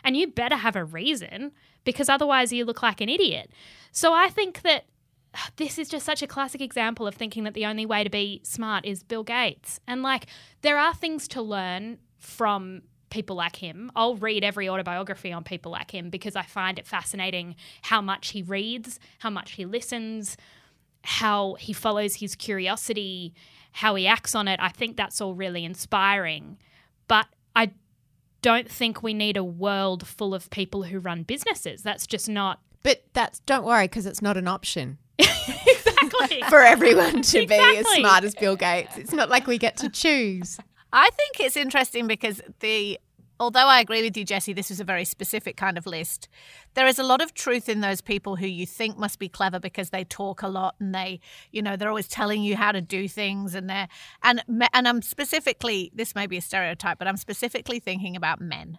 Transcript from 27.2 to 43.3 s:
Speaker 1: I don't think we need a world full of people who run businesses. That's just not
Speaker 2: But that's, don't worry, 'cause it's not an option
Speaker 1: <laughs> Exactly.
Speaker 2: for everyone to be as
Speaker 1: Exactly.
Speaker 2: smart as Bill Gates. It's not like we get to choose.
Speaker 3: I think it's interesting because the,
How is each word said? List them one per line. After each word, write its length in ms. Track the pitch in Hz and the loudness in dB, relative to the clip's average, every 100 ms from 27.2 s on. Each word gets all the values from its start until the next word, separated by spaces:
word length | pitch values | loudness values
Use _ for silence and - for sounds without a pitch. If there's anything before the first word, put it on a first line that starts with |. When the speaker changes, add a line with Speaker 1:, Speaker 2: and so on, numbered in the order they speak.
| - _ _ 226 | 2 _ _ 2
Speaker 1:
I 160 | 220 - _ _ _ _ _ _ | 2 0 _ _ _ _ _ _
don't 280 | 240 233 233 | 2 2 0
think 320 | - 233 214 | -4 -4 -4
we 100 | 226 214 | -6 -2
need 200 | 208 196 | -2 -2
a 60 | |
world 640 | 180 170 202 196 196 180 - | -4 -4 -2 0 0 -4 -8
full 260 | - 202 190 | -6 -6 -6
of 140 | - | -8
people 340 | 208 185 202 | -8 -6 -6
who 160 | 175 190 | -6 -8
run 240 | 180 170 | -6 -6
businesses. 580 | 165 285 466 - 165 117 | -6 -6 -4 -4 -6 -8
That's 240 | 208 202 - | -8 -6 -6
just 220 | 202 - | -6 -4
not 320 | 208 190 - _ _ | -2 -2 -4 _ _
Speaker 2:
But 200 | 262 254 _ | 2 2 _
that's, 260 | 247 226 - | -2 -2 -2
don't 220 | - 269 226 | 0 2 4
worry, 220 | 233 185 | 4 4
'cause 180 | 233 190 | -2 -6
it's 160 | - | -4
not 140 | 208 185 | -2 -2
an 100 | 180 | -2
option 500 | 190 - 165 131 139 _ | -4 -6 -6 -6 -10 _
Speaker 1:
<laughs> 120 | - | 2
Exactly. 1200 | 349 659 - - 523 508 453 440 302 508 - 294 - | 4 2 -6 2 6 6 6 4 4 2 0 0 8
Speaker 2:
for 120 | 294 | 12
everyone 600 | 240 233 269 202 165 247 | 12 12 10 8 6 2
to 240 | - 381 466 | 4 4 6
be 80 | |
as 240 | 415 508 427 | 8 10 8
Speaker 1:
Exactly. 220 | 453 349 | 6 6
Speaker 2:
smart 220 | 220 190 | 8 8
as 100 | 202 - | 6 0
Bill 200 | 202 196 | 0 2
Gates. 420 | 180 175 - - | 2 0 -2 -8
It's 160 | 233 | -4
not 160 | 302 233 | 0 4
like 160 | 247 254 | 2 2
we 100 | 233 | 0
get 180 | 226 - | 0 -2
to 120 | 254 | -6
choose. 680 | - 330 285 208 185 175 - - _ _ | 0 2 2 0 -4 -8 -14 -20 _ _
Speaker 3:
I 160 | 247 392 | 6 6
think 300 | - 587 - | 6 -2 -2
it's 180 | 254 294 | -2 0
interesting 480 | 277 285 247 233 226 | 0 2 2 0 -2
because 320 | 214 220 196 - - | -2 -4 -6 -12 -6
the, 400 | 220 220 202 - _ _ _ | -2 0 -2 -6 _ _ _